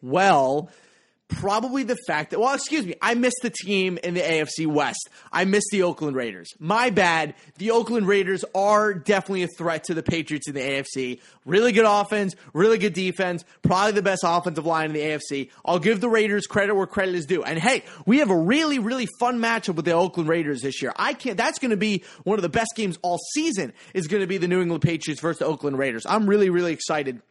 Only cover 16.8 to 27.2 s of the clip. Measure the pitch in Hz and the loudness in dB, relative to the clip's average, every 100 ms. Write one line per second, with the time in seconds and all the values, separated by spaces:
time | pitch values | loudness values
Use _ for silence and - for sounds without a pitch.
16.8 | 190 - 190 180 147 180 - 160 202 254 | 0 -2 -2 -2 -2 -2 -2 -2 0 0
17.8 | - - - 262 277 180 165 277 320 277 | -4 -8 2 4 4 4 4 2 2 0
18.8 | 208 262 233 - 240 247 226 226 - 170 | -2 -2 -4 -2 -2 0 0 -2 -2 -2
19.8 | 165 165 180 175 156 165 151 139 135 131 | 0 2 2 0 0 0 0 -4 -4 -4
20.8 | 131 - 220 285 254 190 254 320 254 208 | -6 -4 -4 -4 -6 -2 -2 0 -2 0
21.8 | 214 196 - - - 214 175 226 220 - | 0 -2 -4 -10 -2 -2 0 -2 -2 -2
22.8 | 208 160 180 175 - 294 320 208 135 - | -6 -4 -4 -4 -4 -4 -2 -2 -6 -10
23.8 | - 185 156 202 190 190 175 180 175 165 | -8 -6 -2 -2 0 -2 0 2 0 0
24.8 | 165 165 - 147 160 156 147 156 143 135 | 0 0 -4 -4 -4 -2 -2 -2 -2 -2
25.8 | 135 113 - 208 208 208 196 175 175 156 | -2 -2 -2 0 4 4 4 2 0 -4
26.8 | - 156 139 123 | -2 -2 -2 -8